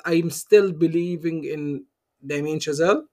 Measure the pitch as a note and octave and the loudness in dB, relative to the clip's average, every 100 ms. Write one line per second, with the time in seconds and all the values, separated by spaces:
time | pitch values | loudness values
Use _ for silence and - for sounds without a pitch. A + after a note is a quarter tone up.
0 | - E3+ E3+ - - G#3 G3 D#3 E3 E3 | 0 0 0 -4 4 6 6 2 0 0
1 | F3 F3 E3 D#3+ C#3+ D3+ D3 C#3+ - _ | -2 -4 -4 -6 -6 -6 -6 -6 -10 _
2 | _ _ C#3 D3 D3+ D#3 D#3 C#3+ E3+ A3+ | _ _ -8 -6 -4 -4 -4 0 2 2
3 | D4+ | -2